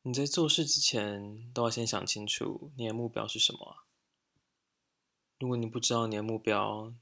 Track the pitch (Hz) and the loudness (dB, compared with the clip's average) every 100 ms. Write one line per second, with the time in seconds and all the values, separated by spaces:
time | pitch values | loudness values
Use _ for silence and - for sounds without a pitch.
0 | 131 127 143 175 156 175 147 - - 120 | -2 -2 0 2 4 4 2 2 2 2
1 | 104 101 101 107 117 120 117 117 117 110 | -2 -4 -8 -12 -6 0 2 2 0 -2
2 | - 104 104 - - 107 - 131 113 113 | -2 -4 -2 -2 -2 -4 -10 -6 -4 -2
3 | 117 110 110 - - - - - _ _ | -4 -4 -4 2 2 2 -14 -18 _ _
4 | _ _ _ _ _ _ _ _ _ _ | _ _ _ _ _ _ _ _ _ _
5 | _ _ _ _ 127 120 113 120 - 117 | _ _ _ _ -2 0 0 0 2 4
6 | 113 107 110 110 110 104 104 107 110 120 | 2 0 0 0 2 4 2 -2 -8 -14